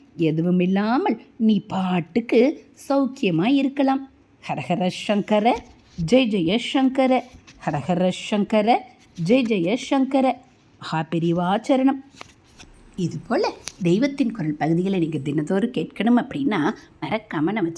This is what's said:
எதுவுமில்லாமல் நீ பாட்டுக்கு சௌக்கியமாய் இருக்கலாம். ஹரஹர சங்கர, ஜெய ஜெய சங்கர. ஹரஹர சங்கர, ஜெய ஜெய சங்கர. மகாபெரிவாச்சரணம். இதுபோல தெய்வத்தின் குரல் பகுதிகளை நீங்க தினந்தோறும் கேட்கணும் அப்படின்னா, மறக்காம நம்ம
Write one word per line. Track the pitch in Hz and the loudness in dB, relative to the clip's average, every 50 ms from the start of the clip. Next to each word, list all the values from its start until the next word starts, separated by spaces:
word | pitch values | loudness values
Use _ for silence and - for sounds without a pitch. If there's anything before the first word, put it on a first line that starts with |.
| - _ - - 165 156 | -20 _ -4 -2 0 0
எதுவுமில்லாமல் | 156 160 165 180 180 180 180 180 190 196 208 214 233 277 392 349 233 226 - - _ - | 2 0 0 2 2 2 2 2 0 0 0 0 0 0 0 0 -2 -4 -8 -14 _ 0
நீ | 226 220 214 196 - - | 2 2 2 2 0 -4
பாட்டுக்கு | 175 190 185 185 185 180 165 - - 240 233 - - 233 233 285 320 - - _ _ - | -4 -4 -2 0 0 -2 -2 -2 -4 -4 -2 2 4 4 4 4 2 -2 -8 _ _ -12
சௌக்கியமாய் | - - 277 277 277 240 - - - 190 170 156 180 240 285 277 | -6 -2 0 0 0 -2 -2 -4 -2 0 0 0 2 2 2 2
இருக்கலாம். | 269 262 269 - 277 269 269 269 - - _ _ _ _ _ _ - | 0 0 0 0 0 0 0 -2 -4 -10 _ _ _ _ _ _ -10
ஹரஹர | - 143 147 131 - 180 160 180 185 175 | -8 -8 -6 -4 -2 -2 0 0 -2 -4
சங்கர, | - - - 208 202 185 - 214 208 208 233 269 480 - - - - _ _ - - | -4 -4 -2 -2 -2 0 2 2 2 2 2 0 0 -4 -10 -20 -20 _ _ -10 -8
ஜெய | 165 160 233 262 262 220 | 0 2 4 4 4 2
ஜெய | 208 202 160 165 196 240 | 0 0 0 0 0 -2
சங்கர. | - - - 285 262 262 262 277 262 254 254 247 254 - - - - - - - | -2 -2 0 2 2 2 2 2 2 2 2 0 -2 -4 -12 -20 -20 -20 -20 -10
ஹரஹர | - 170 151 147 - - 180 175 185 185 180 - | -6 -4 -4 -2 -2 0 0 2 2 0 -2 -4
சங்கர, | - - 220 208 202 - - 214 208 220 262 381 381 - - _ _ _ _ - | -6 -4 -2 -2 0 2 2 2 4 4 2 2 0 -6 -18 _ _ _ _ -4
ஜெய | 165 165 233 269 262 | 0 2 4 4 4
ஜெய | 220 233 196 170 175 214 - | 2 0 0 0 0 0 -2
சங்கர. | - - 294 277 269 269 277 269 262 262 262 - - _ _ _ _ _ _ _ | -2 0 0 0 2 2 2 2 2 2 0 -4 -8 _ _ _ _ _ _ _
மகாபெரிவாச்சரணம். | - - - 160 160 - - 170 160 170 170 175 175 175 190 220 - - 277 254 262 277 277 269 - - - - - - - _ _ _ - - - - - - - - - - | -10 -6 -4 -4 -4 -2 -2 -2 0 0 0 0 0 0 0 0 0 2 2 2 2 2 0 -2 -6 -14 -20 -20 -20 -20 -20 _ _ _ -20 -20 -20 -20 -20 -20 -20 -14 -8 -6
இதுபோல | 180 151 131 156 - - 240 320 440 466 - - - - - - | -6 -4 -6 -8 -6 -4 -2 -2 -2 -2 -4 -8 -12 -16 -10 -4
தெய்வத்தின் | 208 170 170 208 262 294 277 - 277 226 - | 0 2 2 2 2 0 0 -2 -2 -2 -2
குரல் | - 165 156 151 - | -4 -4 -4 -2 -2
பகுதிகளை | 135 156 165 170 180 196 190 185 | 0 2 2 2 2 0 0 0
நீங்க | 165 156 156 147 | 0 -2 -2 -4
தினந்தோறும் | 135 151 139 151 151 - 190 196 196 - - 160 | -4 -4 -2 -2 -2 0 0 0 0 -2 -2 -4
கேட்கணும் | 156 - - - 202 233 240 240 | -6 -4 -4 -2 2 2 2 2
அப்படின்னா, | - - - 302 269 - 214 180 - 440 - - - - - _ | 2 -2 -4 -4 -2 0 0 0 0 -2 -2 -6 -10 -20 -16 _
மறக்காம | - - 208 220 - - - 165 147 180 208 226 | -8 -6 -6 -6 -6 -6 -4 -2 -2 -2 0 -2
நம்ம | 180 165 165 | -2 -4 -4